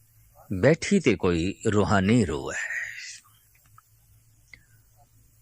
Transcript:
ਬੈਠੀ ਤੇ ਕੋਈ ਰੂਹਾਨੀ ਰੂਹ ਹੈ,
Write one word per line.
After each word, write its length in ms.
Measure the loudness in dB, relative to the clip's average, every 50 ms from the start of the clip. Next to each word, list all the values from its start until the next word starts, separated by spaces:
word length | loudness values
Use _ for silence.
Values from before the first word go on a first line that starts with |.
| _ _ _ _ _ _ _ -20 -12 -10 -4
ਬੈਠੀ 480 | 0 2 2 2 2 0 0 0 0
ਤੇ 160 | 2 2 0
ਕੋਈ 380 | 2 0 0 0 0 0 -2 -4 -4 -4 0 0
ਰੂਹਾਨੀ 520 | 2 2 4 2 2 4 4 4 4 2
ਰੂਹ 280 | 0 -2 -6 -6 -8 -8
ਹੈ, 400 | -8 -8 -8 -8 -8 -10 -10 -12 -14 -16 -16 -18 -20 -20 _ _ _ _ _ _ _ _ _ -20 -20 _ _ _ _ _ _ _ _ _ _ _ _ _ _ -20 -20 _ _ _ _ _ _ _ _ _ _ _ _ _ _ _ _